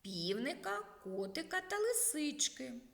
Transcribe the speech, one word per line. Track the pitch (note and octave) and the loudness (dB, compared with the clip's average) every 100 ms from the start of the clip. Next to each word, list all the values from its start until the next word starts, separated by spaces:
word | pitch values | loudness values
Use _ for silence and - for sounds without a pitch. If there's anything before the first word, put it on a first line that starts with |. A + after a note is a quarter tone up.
Півника, | G3 F3+ E3+ G3+ C4 F4 G3 G3+ | -6 -2 0 0 0 -2 -2 -2
котика | - - F#3+ F#3+ G3 B3 E4 F#4 | -4 -10 -6 -2 -2 -2 -2 -2
та | F#4 G4+ | 0 2
лисички. | A4 A#4 - D4+ D4 D4 - - B3+ A#3+ - | 4 4 4 4 0 2 0 0 -8 -8 -12